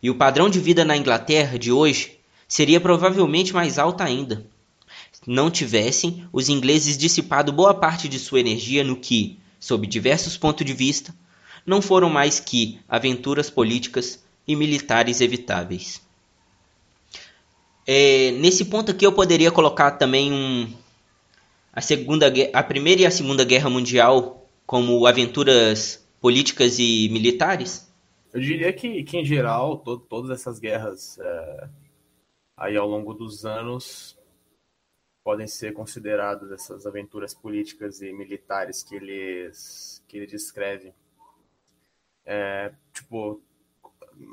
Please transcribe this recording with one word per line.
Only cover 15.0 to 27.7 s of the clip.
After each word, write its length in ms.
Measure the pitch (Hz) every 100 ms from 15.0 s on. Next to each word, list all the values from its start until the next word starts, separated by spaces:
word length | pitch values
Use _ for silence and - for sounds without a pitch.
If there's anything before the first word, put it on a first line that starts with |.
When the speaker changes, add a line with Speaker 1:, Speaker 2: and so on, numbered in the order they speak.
| 120 120
Speaker 1:
evitáveis. 800 | 120 123 - 95 90 90 - - _ _ _ _ _ _ _ _ _ _ _ - - _ _ _ _ _ -
É, 440 | 135 143 135 131
nesse 340 | 123 165 185 175
ponto 260 | 214 214
aqui 120 | 185
eu 80 | 202
poderia 380 | 196 185 165 165
colocar 420 | 170 156 - 143
também 400 | 143 135 131 139
um, 400 | 139 135 127 113 - _ _ _ _ _ _ _ _ _
a 80 | -
Segunda 500 | - 151 127 156 147
Gue-, 200 | 131 135
a 100 | 127
Primeira 400 | 120 139 147 185
e 40 | 185
a 40 |
Segunda 340 | - 139 135
Guerra 240 | 123 127 143
Mundial 800 | 127 123 123 117 131 127 - _ _
como 420 | - 123 123 120 120
aventuras 1000 | 123 117 - 135 127 110 107 - - _ _
políticas 580 | 123 123 139 - 123 120
e 300 | 120 113 110
militares? 800 | 110 113 120 160 185 123